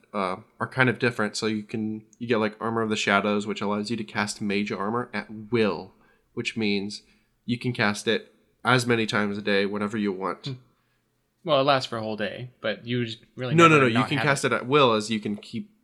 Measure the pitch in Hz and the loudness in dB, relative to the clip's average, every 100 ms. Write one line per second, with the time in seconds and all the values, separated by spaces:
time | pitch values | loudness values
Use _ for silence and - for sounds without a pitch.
0 | _ 104 92 95 - - 120 - 127 104 | _ -4 -4 -6 -10 -8 -4 2 2 2
1 | 120 113 104 - 110 107 107 113 110 107 | 0 0 -2 -2 -2 -2 -4 -6 -4 -6
2 | - - 117 113 107 107 110 113 110 107 | -12 -8 -2 0 0 -2 -4 -2 0 0
3 | - 101 104 104 107 101 101 104 104 113 | 2 4 4 0 -2 -4 -2 -2 -2 -6
4 | 107 110 104 - 104 101 101 95 101 117 | -6 -4 -4 -4 -4 -2 -2 -4 -4 -4
5 | 123 104 - 107 107 117 107 82 92 _ | -6 -8 -10 -12 -2 0 2 0 -8 _
6 | _ _ _ - 117 - 104 101 101 104 | _ _ _ -10 -6 -2 0 0 -2 -8
7 | - _ _ _ - 120 127 120 104 104 | -16 _ _ _ -6 -4 -2 0 0 0
8 | 113 107 - _ _ _ 120 127 120 117 | 0 -2 -4 _ _ _ 2 2 4 0
9 | 110 107 104 101 104 98 101 101 104 113 | 0 0 0 -2 0 2 0 -2 -4 -2
10 | 101 92 95 - 139 127 _ _ _ _ | -2 -2 -4 -6 -8 -12 _ _ _ _
11 | _ _ _ _ 170 139 139 135 - 117 | _ _ _ _ 0 2 4 2 0 -6
12 | 110 107 101 - 127 - 113 - 120 123 | -6 -4 -4 -6 -12 -8 -6 -6 -4 -4
13 | 113 113 _ - 127 160 170 151 127 113 | -4 -8 _ -10 0 6 8 8 6 4
14 | 110 143 120 139 131 113 123 147 131 110 | 2 2 2 2 2 0 2 4 6 4
15 | 107 110 104 101 - 113 - _ | 0 -4 -4 -6 -8 -10 -10 _